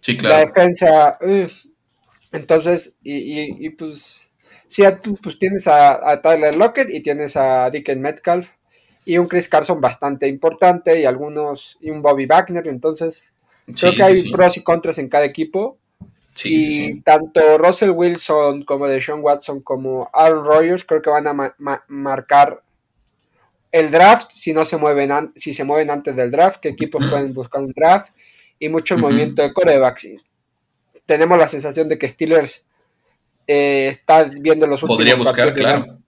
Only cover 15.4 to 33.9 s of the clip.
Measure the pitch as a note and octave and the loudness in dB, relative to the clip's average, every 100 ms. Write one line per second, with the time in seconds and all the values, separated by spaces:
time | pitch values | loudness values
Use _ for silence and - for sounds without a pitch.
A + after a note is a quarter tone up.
15.4 | D#3 F#3+ A3 - _ _ - _ _ - | -8 -6 -8 -10 _ _ -20 _ _ -12
16.4 | - D#3+ D3+ D3+ D3 C#3+ - D#3 D#3 - | -4 -2 -2 -4 -8 -6 2 2 2 2
17.4 | D#3 D3+ E3+ F3+ G#3 E3+ F3 E3+ - D3+ | 4 4 4 2 0 0 0 -2 -4 -2
18.4 | D3 C#3+ C#3 C#3+ C#3+ C3+ C3 D3+ D3 C#3+ | 0 -4 -6 -6 -2 -4 -6 -4 -2 -2
19.4 | - C#3 - C3 C3 C3 B2 - D#3+ D#3 | -4 -14 -8 -8 -6 -8 -6 2 2 2
20.4 | D3 D3+ E3 F3+ - D#3 D#3 D3+ D3 C#3+ | 2 2 2 -2 -2 -4 0 -2 -2 -6
21.4 | C#3 _ C#3+ C3+ _ C#3 C#3 C3+ - C#3+ | -6 _ -10 -10 _ -12 -8 -8 2 4
22.4 | C#3+ - _ _ _ _ _ _ _ _ | 4 0 _ _ _ _ _ _ _ _
23.4 | _ _ _ E3+ D#3 D#3+ F#3 A3+ - - | _ _ _ 0 2 6 6 6 0 -12
24.4 | - D#3 D#3 E3 D3+ C#3+ C#3 C#3+ D#3 - | -6 -2 -2 -2 0 0 0 -4 -6 -12
25.4 | - C3+ C#3 C#3+ D#3 C#3+ C#3+ B2+ B2 C#3 | -12 -8 -4 -2 -2 -4 -6 -4 -4 2
26.4 | F3+ F#3+ D#3+ - D#3 D#3 C#3 C#3+ C#3 C3 | 2 2 -10 -6 -6 -4 -2 -2 -4 -8
27.4 | A#2+ C#3 C#3 C3 D#3+ F#3+ - _ _ _ | -10 -8 -8 0 2 2 0 _ _ _
28.4 | _ _ D3+ D#3+ D#3 F#3 C#3+ A#3 A3+ C#3 | _ _ -4 -4 -2 -2 0 0 -2 -2
29.4 | C#3+ - E3+ C#3+ C3 B2 G#2 A2 _ _ | -2 2 2 4 2 -2 -18 -20 _ _
30.4 | _ _ _ _ _ _ _ D3+ E3 F#3+ | _ _ _ _ _ _ _ 0 4 4
31.4 | D#3 D3 D3 C#3+ D#3 D#3 C3+ - D#3+ E3 | 2 0 -8 -6 -4 -4 -6 -6 0 0
32.4 | C#3 - _ _ _ _ _ _ _ _ | 0 -8 _ _ _ _ _ _ _ _
33.4 | - C#3+ C#3+ C#3 C3+ | -4 -2 0 0 -2